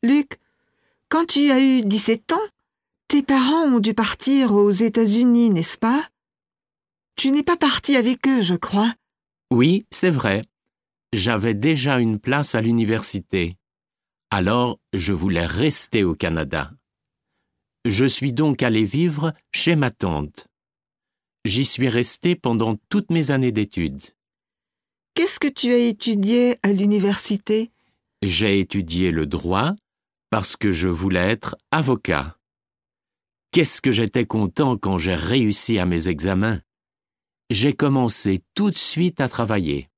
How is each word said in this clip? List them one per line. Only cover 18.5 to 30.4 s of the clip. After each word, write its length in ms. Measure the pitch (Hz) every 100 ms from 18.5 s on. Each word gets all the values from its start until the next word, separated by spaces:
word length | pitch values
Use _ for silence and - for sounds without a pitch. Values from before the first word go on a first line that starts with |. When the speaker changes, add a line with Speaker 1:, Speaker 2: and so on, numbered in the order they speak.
| 127
Speaker 2:
allé 220 | 123 110
vivre 480 | 107 131 175 147 160 151 _
chez 240 | - -
ma 160 | 165 131
tante. 560 | - 95 76 76 - - _ _ _ _ _ _ _ _ _
J'y 200 | 107 101
suis 240 | 139 - 131
resté 480 | 117 120 - 175 175
pendant 400 | 127 117 110 107 _
toutes 200 | 208 -
mes 220 | 165 139
années 200 | 135 127
d'études. 500 | 110 104 - 80 - - _ _ _ _ _ _ _ _ _ _
Speaker 1:
Qu'est-ce 260 | - 359 -
que 80 | 294
tu 240 | 277 247
as 60 | 240
étudié 800 | 240 214 - 208 196 240 247 240
à 100 | 202
l'université ? 1000 | 196 208 208 196 196 - 202 - 214 226 _ _ _ _ _
Speaker 2:
J'ai 380 | 101 87 107 98
étudié 500 | 92 98 85 85 92
le 160 | 80 76
droit 480 | 78 82 95 139 202 _ _ _ _ _
parce 280 | 110